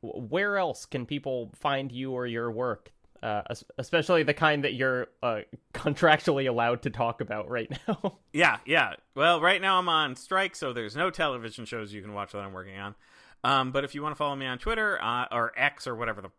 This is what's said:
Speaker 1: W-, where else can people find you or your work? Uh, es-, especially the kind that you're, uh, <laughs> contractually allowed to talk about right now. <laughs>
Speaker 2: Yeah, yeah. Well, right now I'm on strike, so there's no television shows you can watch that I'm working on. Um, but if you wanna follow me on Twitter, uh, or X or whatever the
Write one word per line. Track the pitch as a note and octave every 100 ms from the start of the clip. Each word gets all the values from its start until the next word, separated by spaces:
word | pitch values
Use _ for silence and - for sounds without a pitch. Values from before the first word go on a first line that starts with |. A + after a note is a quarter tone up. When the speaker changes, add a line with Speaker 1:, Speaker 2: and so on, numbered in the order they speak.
Speaker 1:
W-, | A2+ - A#2
where | D#3 G#3 G3+
else | F3 C3 -
can | C3+ A#2+
people | C#3+ C#3 B2+ A2 -
find | D3 C3+ C3+
you | A#2+ C3+
or | B2+ B2
your | A#2 A#2
work? | A2+ B2 G#2+ - _ _ -
Uh, | - G#2 -
es-, | A2+ - -
especially | A#2+ E3+ D3+ F3
the | D3
kind | C#3+ D#3 D3 C#3
that |
you're, | B2 C3 B2+ - _
uh, | B2 A2 - -
<laughs> | _
contractually | - - C#3 E3 D3+ - C#3 C3+
allowed | A#2 A#2 A#2+
to | C#3+
talk | A2+ A#2 A#2
about | G#2+ G#2+ G#2
right | A#2+ A2+ - -
now. | G3+ G3 - _
<laughs> |
Speaker 2:
Yeah, | C#3+ E3 G#2+ -
yeah. | D#3+ A#2 E2+ _ C#3
Well, | D#3 E3+
right | E3 G3
now | F#3+ F#3
I'm | F3+
on | D#3+ D3 B2+
strike, | - F#3+ F#3+ -
so | C#3+
there's | A#2+ G#2+ A#2+
no | F3+
television | - D#3 B2+ A2+ G#2+ A2
shows | A#2 G#2
you | G#2
can | G2+
watch | G#2 G2+
that | G2+
I'm | G2
working | F#2+ F#2+ F#2+
on. | G2+ G2+ _ - - -
Um, | A#2+ C3+ B2+
but | C3
if | C#3 C#3+
you |
wanna | D3+ C#3+
follow | D3 C#3
me | C3+
on | B2+
Twitter, | - A3 G#3+ F#3+
uh, | A2+ A#2+ B2
or | A#2 A#2 -
X | C#3 C#3+ -
or | A2+
whatever | A#2 G#2
the | G2